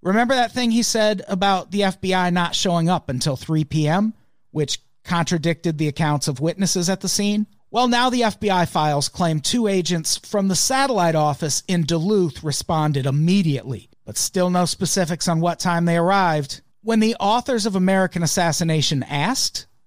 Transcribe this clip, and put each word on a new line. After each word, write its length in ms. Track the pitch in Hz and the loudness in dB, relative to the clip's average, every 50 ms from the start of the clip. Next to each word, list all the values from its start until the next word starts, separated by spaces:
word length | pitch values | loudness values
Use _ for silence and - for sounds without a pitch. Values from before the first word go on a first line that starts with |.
remember 340 | - 180 196 226 240 233 269 | -2 0 2 2 2 2 2
that 160 | 254 240 226 | 2 0 0
thing 200 | - 247 247 233 | -2 -2 0 2
he 120 | 226 233 220 | 2 2 0
said 380 | - - 220 214 214 214 190 - | 0 0 2 2 2 0 -2 -4
about 440 | - 202 185 196 196 196 185 - - | -6 -2 0 2 2 2 0 -2 -4
the 120 | 185 202 202 | -2 0 0
F 180 | 190 190 - | 0 -2 -2
B 120 | - 185 185 | -2 0 0
I 160 | 185 180 180 | 2 2 2
not 260 | 175 180 175 170 - | 2 0 0 -2 -2
showing 340 | - - 196 170 170 165 170 | -2 0 0 2 2 2 2
up 200 | 180 160 - - | 0 0 -2 -4
until 260 | 131 135 - 156 135 | -6 -4 -2 -4 -4
three 280 | 123 - - 160 156 156 | -4 -4 -2 0 0 0
P 240 | - - 156 151 | 0 0 0 0
M, 260 | 147 160 190 214 220 220 - _ _ _ _ _ _ | 2 2 2 0 -2 -2 -8 _ _ _ _ _ _
which 300 | - 156 151 143 - - - _ _ _ _ | -4 -4 -4 -4 -4 -8 -10 _ _ _ _
contradicted 760 | - 180 170 165 - 175 165 139 170 165 - - 175 160 | -4 -2 -2 0 0 -2 -2 0 -2 -2 -2 -2 -4 -2
the 100 | 147 156 | -2 -2
accounts 400 | 151 139 - 165 151 147 143 - | -4 -2 0 0 0 0 0 -2
of 120 | - 139 120 | -4 -4 -2
witnesses 500 | 143 165 - 190 196 170 - 185 170 170 | -2 -4 -2 -2 -2 0 0 0 0 0
at 120 | 190 190 | -2 -2
the 80 | - 185 | -2 -4
scene? 380 | - - 202 208 208 208 208 - - _ _ _ | -2 0 0 0 0 0 -2 -4 -8 _ _ _
Well, 180 | - 233 254 | 0 0 2
now 220 | 247 240 240 247 262 | 2 2 2 2 2
the 140 | 240 247 233 | 2 2 0
F 160 | 214 - - | 0 -2 -2
B 100 | 214 208 | 0 0
I 160 | 190 180 170 | 2 2 2
files 420 | - - 170 151 151 147 143 139 | 0 0 0 2 2 2 0 -2
claim 320 | - - - 180 165 160 151 | -4 -2 -2 0 0 0 0
two 280 | 139 - - 247 226 | -2 0 0 0 0
agents 500 | 202 196 185 175 156 175 165 151 - - | 2 0 0 0 0 -2 -2 -2 -4 -4
from 320 | - - - - 208 196 196 | -4 -4 -4 -2 0 0 2
the 60 | 185 | 0
satellite 600 | 143 - - 262 262 277 269 254 196 175 170 160 | 0 0 0 2 0 0 2 2 2 2 2 2
office 480 | 156 151 151 139 - 170 147 - - - | 2 2 2 0 -2 -4 -4 -4 -4 -2
in 160 | - 185 175 165 | -2 0 0 0
Duluth 600 | 131 170 165 156 196 214 202 180 165 - - - | 0 -2 -2 0 2 2 2 2 0 -2 -6 -6
responded 640 | 151 139 - - - 170 156 151 151 147 139 127 | -6 -6 -4 -4 -2 0 0 0 0 0 0 0
immediately, 840 | 139 135 147 156 170 190 202 185 165 139 123 95 123 127 98 - _ _ _ _ | 0 0 2 2 4 4 4 2 2 0 -2 -4 -8 -10 -12 -12 _ _ _ _
but 140 | 113 107 | -10 -6
still 320 | - - - - 185 180 180 | -6 -6 -2 0 0 0 2
no 160 | 180 180 180 | 2 0 0
specifics 640 | 160 - - 196 147 - 196 180 151 175 156 - | 0 -2 -4 -4 -2 0 0 0 -2 -2 -2 -2
on 120 | 185 170 160 | -2 0 0
what 200 | 165 175 165 - | 0 0 -2 -2
time 260 | - 180 170 170 170 | -2 -2 0 2 2
they 100 | 170 170 | 2 2
arrived. 640 | 170 170 180 196 196 190 170 160 151 143 - - - - _ _ _ | 2 2 2 2 2 2 2 2 0 -2 -6 -10 -14 -16 _ _ _
When 180 | - 214 226 220 | -4 0 2 2
the 160 | 214 220 226 - | 2 2 0 0
authors 460 | - 202 220 247 240 - 254 226 196 | 0 0 0 0 0 -2 -2 -2 0
of 100 | 226 190 | 0 0
American 480 | 190 185 190 190 190 190 180 - 175 170 | 2 2 2 4 2 2 0 0 -2 -2
Assassination 800 | 151 - 202 175 170 151 - 175 165 160 156 135 - 151 135 - | 0 0 0 0 0 0 0 0 0 0 0 0 0 0 -2 -2
asked, 640 | - 143 143 147 202 262 - - - - - - - _ _ _ | -4 -4 -2 -2 -2 -2 -2 -4 -4 -6 -10 -14 -16 _ _ _